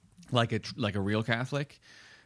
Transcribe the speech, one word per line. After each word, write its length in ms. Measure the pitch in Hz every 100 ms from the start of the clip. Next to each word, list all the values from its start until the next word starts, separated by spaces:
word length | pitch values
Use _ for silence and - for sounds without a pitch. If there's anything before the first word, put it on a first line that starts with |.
| - - -
like 200 | 123 117
a 80 | 110
tr-, 140 | - -
like 180 | 107 98
a 60 |
real 220 | 98 107
Catholic, 560 | 113 117 127 143 147 - - - - -